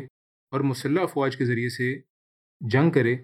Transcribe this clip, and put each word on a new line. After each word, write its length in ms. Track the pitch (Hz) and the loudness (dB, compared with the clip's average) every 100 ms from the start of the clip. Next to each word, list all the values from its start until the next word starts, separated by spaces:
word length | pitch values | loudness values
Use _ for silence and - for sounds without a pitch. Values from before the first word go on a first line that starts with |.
| 135 _ _ _ - | -2 _ _ _ -8
اور 80 | 135 | -2
مسلح 380 | 139 127 135 170 | -2 -2 -2 0
افواج 360 | 175 143 135 131 | 0 0 -2 0
کے 80 | 123 | -2
ذریعے 240 | 117 120 | 0 -2
سے 240 | 123 123 143 _ _ _ _ _ - | -4 -4 -6 _ _ _ _ _ -12
جنگ 300 | 117 131 165 | 0 4 4
کرے 240 | 151 117 127 | 4 2 0